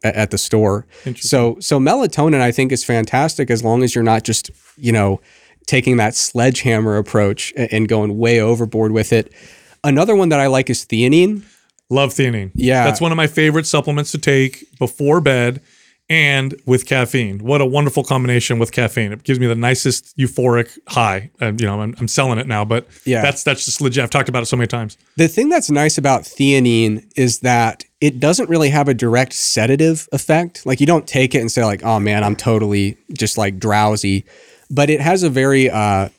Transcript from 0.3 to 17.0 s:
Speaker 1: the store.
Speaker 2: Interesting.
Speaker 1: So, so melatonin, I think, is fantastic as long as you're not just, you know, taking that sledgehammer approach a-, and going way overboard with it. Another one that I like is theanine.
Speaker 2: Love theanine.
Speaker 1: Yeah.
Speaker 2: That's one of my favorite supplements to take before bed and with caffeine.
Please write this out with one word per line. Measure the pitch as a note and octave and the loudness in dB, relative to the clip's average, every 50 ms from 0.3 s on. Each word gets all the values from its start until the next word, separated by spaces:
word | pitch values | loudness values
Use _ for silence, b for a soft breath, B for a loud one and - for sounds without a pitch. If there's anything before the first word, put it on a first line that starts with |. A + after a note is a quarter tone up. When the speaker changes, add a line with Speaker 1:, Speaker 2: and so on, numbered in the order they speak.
Speaker 1:
the | A2 G2+ | -2 -6
store. | - - - G#2+ G#2+ G2+ G2 G2+ - B B B B | -4 0 0 2 2 2 0 -2 -4 B B B B
Speaker 2:
Interesting. | C3 B2 - - - | -12 -10 -8 -4 -2
Speaker 1:
So, | D3 B2+ A#2+ A#2 A2+ - | 0 2 2 0 -2 -4
so | - - D3+ C#3 | -4 -2 0 2
melatonin, | C3 D3+ G#3+ C#4+ B3+ E3+ - - D3 D#3+ D3+ C#3 | 2 2 2 2 0 -2 0 0 2 2 2 2
I | B2 B2 | 2 0
think, | A#2 - C3 B2+ | 2 0 0 0
is | C3+ A#2+ - | -2 -4 -2
fantastic | - A#2+ A2+ A2 - - C3 D3 D#3+ - - C#3 A2+ | -2 -2 -2 -2 -2 0 0 0 -2 -2 -4 -2 -2
as | A#2+ A2 A#2 | -2 -2 0
long | A2+ A2+ B2 B2+ | 0 0 2 0
as | B2 - | 0 0
you're | B2 A#2 | 0 2
not | A2+ A2+ A2+ - | 2 2 0 0
just, | - A2+ - - - - - _ _ _ _ | -2 -4 -4 -6 -8 -16 -20 _ _ _ _
you | C#3+ A#2+ | -2 0
know, | A2+ A2 G2+ G2 G2 - b b b b b b b b _ - | 0 2 2 0 -2 -4 b b b b b b b b _ -2
taking | - C3 B2 - B2+ A#2 | 0 0 2 2 2 2
that | G#2+ A2 A2+ | 2 0 -2
sledgehammer | - - - - B2 A#2+ C3 B2+ - - B2+ A2+ G#2+ A2 A2 G#2 G#2 | -2 -4 -4 -2 0 0 2 0 0 -2 0 0 0 0 0 0 -2
approach | G2+ - - A2 G#2 G2 G2 - - - - - | -2 -2 0 0 0 0 0 -4 -8 -10 -6 -6
a-, | A#2+ A2 - | -6 -2 0
and | A2 A2 G2+ | -2 0 0
going | A2+ A2 G#2+ G#2 G#2 A2 | 0 0 0 -2 -2 -2
way | A#2 A#2 A#2 A2+ | 0 2 2 2
overboard | G#2+ A2+ A#2 A2+ A#2 G#2+ - A2 A2 G#2+ | 4 2 2 0 -2 -2 -2 -2 0 0
with | G#2+ A2+ A2 - A#2+ | 0 0 0 2 2
it. | A2+ C#3 - B B B B B B B B B B - | 0 0 -2 B B B B B B B B B B -2
Another | D3 C#3 C#3+ F3+ A3 G#3+ | 0 2 2 2 4 2
one | G3 F#3 E3 | 2 2 2
that | D#3 C#3 | 2 2
I | C3+ C#3 | 2 2
like | C3 C3 C3 - | 2 0 0 0
is | A#2+ - - | -4 -6 -4
theanine. | - A#2 A2 A#2+ B2+ D3 E3 F3+ G3+ G#3+ G3+ b b b b b b b _ _ _ | -4 -2 0 2 4 4 4 4 4 2 -4 b b b b b b b _ _ _
Speaker 2:
Love | B2+ C3+ C#3 C3 | 0 0 0 0
theanine. | - - C3+ B2 A#2 G#2+ G2 F#2 - | 0 -2 -2 -2 -2 -4 -6 -6 -6
Speaker 1:
Yeah. | - B2 B2+ C3 B2+ B2 | -2 0 0 2 2 2
Speaker 2:
That's | C#3+ C3 - | 2 0 0
one | E3+ E3 | -2 -2
of | E3 D#3+ | 0 0
my | D#3 D3+ | 0 0
favorite | D#3 D#3+ D#3 D#3 D3 D#3+ D#3 - | 0 2 2 2 2 0 -2 0
supplements | - D3+ C3+ D#3 C#3+ D3 D3 - - | 0 0 0 0 -2 -4 -4 -6 -8
to | D3+ | -4
take | - C#3+ C#3 C3+ C3+ C3 - - - _ _ _ | -2 0 2 2 2 0 -2 -8 -18 _ _ _
before | C3+ A#2+ - - D3 C#3+ D3+ F3 | -6 -6 -4 -2 0 2 2 2
bed | D3+ C#3 C3 B2 A#2+ A#2+ B2+ C3+ b b b b b b b b b _ | 2 2 2 2 2 0 -2 -4 b b b b b b b b b _
and | D#3+ D#3+ D3+ C#3+ C#3 C3+ C3+ C3+ - - _ | 0 2 2 2 2 0 -2 -4 -6 -8 _
with | B2+ B2+ B2 - - | 0 0 0 2 0
caffeine. | C3+ C3 | 0 0